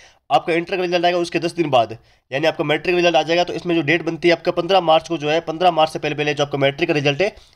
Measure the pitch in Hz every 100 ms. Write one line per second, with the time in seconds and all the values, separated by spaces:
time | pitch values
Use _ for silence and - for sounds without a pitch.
0 | - _ - 151 - 165 170 185 180 180
1 | 175 175 170 165 165 170 156 127 110 110
2 | _ _ _ 135 160 156 151 156 180 175
3 | 170 165 156 170 175 165 175 165 147 170
4 | 160 165 175 165 180 175 170 190 165 160
5 | - 160 147 160 160 160 180 160 156 165
6 | 151 147 147 147 143 143 139 139 170 151
7 | 143 143 202 - -